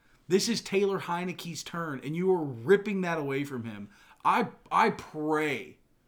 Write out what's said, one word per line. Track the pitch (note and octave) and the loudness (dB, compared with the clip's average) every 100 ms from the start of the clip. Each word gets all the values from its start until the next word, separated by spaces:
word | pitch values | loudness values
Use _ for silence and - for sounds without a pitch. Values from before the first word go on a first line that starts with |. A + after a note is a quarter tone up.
| _ _ - | _ _ 2
This | F#3+ A3 | 2 4
is | A3 | -2
Taylor | - G3 G3 F#3 | 0 2 2 0
Heinicke's | - F3 F#3 F3 E3+ E3+ | -4 -4 -4 -8 -10 -10
turn, | - E3+ E3 C3 | -10 -8 -6 -6
and | C3+ | -6
you | E3 F#3 | 0 2
are | F3+ | 2
ripping | D3 A#2 B2 G3+ G#3 G3 | 0 -2 4 4 4 -2
that | F3+ E3 | 0 -2
away | C#3 C#3 | -2 -2
from | C#3+ B2+ | -4 -6
him. | A#2 G#2 G2+ - - - | -8 -10 -14 -18 -20 -2
I, | D#3+ G#3 G#3+ - - | 2 2 0 -6 -2
I | F3 A3 | 2 4
pray | - - D#3 D3+ D3+ D3+ A#2+ D#2+ - _ _ | 2 -8 -6 0 2 0 -2 -8 -18 _ _